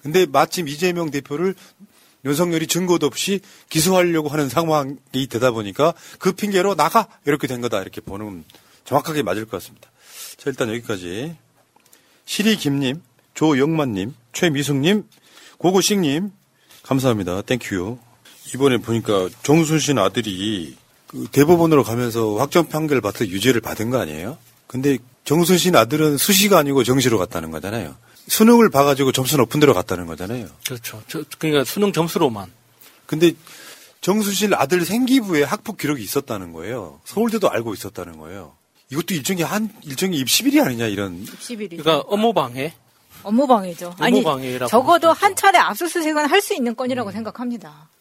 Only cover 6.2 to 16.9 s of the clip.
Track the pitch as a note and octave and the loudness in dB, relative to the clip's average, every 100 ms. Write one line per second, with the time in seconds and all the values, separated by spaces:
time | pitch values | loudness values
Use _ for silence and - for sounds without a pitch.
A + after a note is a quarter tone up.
6.2 | F#3 F#3 G#3 F#3+ G3 E3+ D3+ - - _ | -4 -2 -2 0 0 2 2 2 -2 _
7.2 | C#3+ C#3+ C3+ B2 A#2+ G#2+ F#2+ - - G2 | -2 -2 -2 -6 -4 -4 -6 -12 -12 -12
8.2 | G#2+ F2+ D#2+ - _ _ - C#3 C#3+ D3+ | -12 -14 -18 -20 _ _ -2 -2 0 -4
9.2 | C#3+ A2 A2 F#2+ - _ _ _ _ - | -2 -4 -6 -10 -12 _ _ _ _ -20
10.2 | - - C#3+ C3 A#2 A#2 A#2 G2+ F2 G2 | -18 -10 -10 -4 -4 -6 -6 -8 -6 -8
11.2 | D#3 D#3+ _ _ _ _ _ _ _ _ | -10 -14 _ _ _ _ _ _ _ _
12.2 | - - G#3+ G#3 D3 C#3 C3 D3+ _ _ | -12 -2 0 2 0 0 -2 -4 _ _
13.2 | _ - D#3 C3 D3 D#3+ C3+ G2 G#2+ - | _ 0 2 4 2 0 -2 -2 -6 -8
14.2 | _ - F3 C#3 C#3 C#3 D#3 G#3 - _ | _ -2 0 0 -2 0 2 2 -2 _
15.2 | _ - - - E3 F#3+ E3+ G3+ D3+ D3 | _ -20 -20 -2 2 2 2 0 0 0
16.2 | G3+ - _ _ _ - - | -4 -10 _ _ _ -18 -2